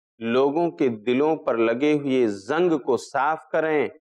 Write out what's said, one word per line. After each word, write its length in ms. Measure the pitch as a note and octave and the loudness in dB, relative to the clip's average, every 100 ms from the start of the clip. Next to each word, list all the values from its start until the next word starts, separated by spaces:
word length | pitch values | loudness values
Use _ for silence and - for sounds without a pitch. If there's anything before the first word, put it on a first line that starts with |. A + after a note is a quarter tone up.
| _ _ | _ _
لوگوں 520 | A2+ B2 C#3 D3+ E3+ | -2 2 2 0 -2
کے 160 | - C3+ | 0 -2
دلوں 480 | A2 G#2 B2 D3+ D3+ | 0 -2 0 0 0
پر 220 | - A#2 | -2 0
لگے 360 | A#2 A#2+ D3 | 0 2 2
ہوئے 340 | D3+ C#3+ C3 A#2 | 0 0 2 0
زنگ 500 | G2 G2+ D#3 F3+ D3+ | -2 -4 0 0 0
کو 200 | - A2+ | 0 -2
صاف 500 | - C#3 C#3+ D#3+ - | -2 -4 -2 -2 -4
کریں، 360 | E3 D#3+ D3+ A#2 - _ | -2 0 0 -2 -6 _